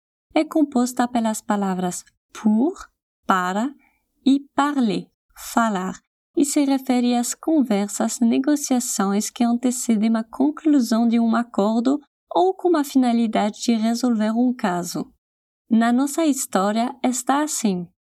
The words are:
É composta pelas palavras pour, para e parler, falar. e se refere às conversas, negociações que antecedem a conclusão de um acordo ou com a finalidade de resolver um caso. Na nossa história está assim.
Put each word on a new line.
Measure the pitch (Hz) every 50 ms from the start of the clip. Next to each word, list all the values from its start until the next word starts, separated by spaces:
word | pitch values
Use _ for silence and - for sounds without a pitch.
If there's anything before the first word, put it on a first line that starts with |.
| _ _ _ _ _ _ _
É | 311 311
composta | 311 - 320 294 294 269 240 247 247 254 - 247
pelas | 247 247 240 226 220 214 - -
palavras | - 208 202 202 190 185 180 185 180 180 - - _ _ _ _ _ _
pour, | - - 214 214 220 254 339 392 - - - _ _ _ _ _ _ _
para | - 196 185 180 180 185 202 233 285 277 - _ _ _ _ _ _ _ _ _
e | 254 269 277 285 - _
parler, | - 277 294 294 277 240 208 180 175 175 - _ _ _ _ _
falar. | - - - - 240 233 226 208 180 185 190 185 - _ _ _ _ _ _ _
e | - 277
se | 277 - 302 285
refere | 269 269 262 262 - 247 247 240 240 240
às | 240 240 - -
conversas, | - - 320 320 311 240 - 208 196 208 202 - - 226 233 - -
negociações | 240 226 247 269 262 302 302 285 294 - 254 247 - - - - 196 196 196 208 214 -
que | - - 240
antecedem | 233 240 240 - 254 247 - - - 226 202 214 226 226
a | 220 226
conclusão | - - - 262 302 302 - - 320 294 277 233 214 226 220 233
de | 233 226 233
um | 233 226 226
acordo | 226 240 - - - 196 214 220 240 233 254 277 294 - _ _ _ _ _ -
ou | 339 359 381 381
com | - - 349 339
a | 302 277
finalidade | 285 - 269 254 240 233 233 233 220 220 196 202 214 208 - -
de | - 233
resolver | 220 214 226 233 233 - 247 233 214 214 214 220
um | 233 247 254 247
caso. | 247 - 196 180 175 175 170 - - - - _ _ _ _ _ _ _ _ _ _ _ _
Na | 226 220 233 233 240
nossa | 247 277 285 - 339 330
história | 302 262 277 - - - 190 190 208 214 226 233 262 262 - -
está | 254 247 - - - 269 285 302
assim. | 294 - - - 208 185 175 175 - _ _ _ _ _